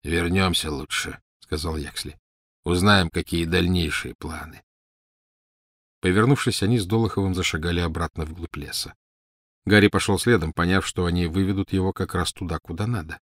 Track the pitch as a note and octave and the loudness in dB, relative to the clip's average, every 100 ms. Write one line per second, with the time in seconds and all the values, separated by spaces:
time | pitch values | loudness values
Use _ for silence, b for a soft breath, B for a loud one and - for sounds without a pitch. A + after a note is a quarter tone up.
0 | F#2 E2+ E2+ F#2+ F#2+ E2+ D#2+ C#2+ C#2 - | -2 0 2 2 2 0 -4 -8 -6 -6
1 | - - _ _ _ D2+ D#2+ D#2 C2+ - | -6 -10 _ _ _ -6 -4 -6 -8 -10
2 | - - _ _ _ _ - F2+ G2 G2+ | -12 -16 _ _ _ _ -2 2 6 6
3 | E2+ F2 - E2+ E2+ F#2 F2+ F2+ E2 - | 4 -2 -4 -2 0 0 2 0 0 -4
4 | - - - D2+ D#2 - _ _ _ _ | -8 -12 -12 -10 -14 -18 _ _ _ _
5 | _ _ _ _ _ _ _ _ _ _ | _ _ _ _ _ _ _ _ _ _
6 | F#2 F#2 A#2 C#3 - - G2 A#2+ F2+ A2+ | 0 4 4 4 2 0 2 2 2 0
7 | A2+ - G2 F#2 F2+ E2 E2+ F2 E2+ D#2+ | 0 0 -2 0 -2 -2 -2 0 -2 -2
8 | E2 - D#2 E2 E2 - - - - - | -4 -4 -8 -8 -12 -12 -10 -8 -10 -12
9 | _ _ _ _ _ _ - G#2 G2+ F#2+ | _ _ _ _ _ _ 4 6 6 4
10 | - F#2+ - A2+ D#2+ D#2+ F2 F#2+ - - | 0 0 4 2 2 0 2 2 0 -2
11 | F2 F2 E2+ F2 F#2+ G2 G2 G2 F#2 - | 0 0 0 0 0 0 -2 0 -2 -2
12 | F#2 F2+ E2+ - F2+ D#2+ - D#2+ G#2+ A#2 | -4 -2 -4 -6 -8 -8 -8 -6 -4 -4
13 | D#2+ D#2+ _ | -6 -14 _